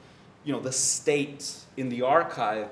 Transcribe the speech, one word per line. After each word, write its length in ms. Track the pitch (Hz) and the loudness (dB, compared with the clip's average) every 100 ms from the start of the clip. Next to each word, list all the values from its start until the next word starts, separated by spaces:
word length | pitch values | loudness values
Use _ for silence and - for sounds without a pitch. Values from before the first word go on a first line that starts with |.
| - - - - | -20 -20 -20 -10
you 80 | 147 | -4
know, 80 | 123 | -2
the 120 | - | -2
state 840 | - - - - 147 147 - - - - - | 0 0 2 2 2 0 -6 -12 -12 -12 -6
in 120 | 127 | -4
the 140 | 120 | 0
archive 680 | 127 160 160 139 107 110 104 | 4 4 4 -2 -2 0 -4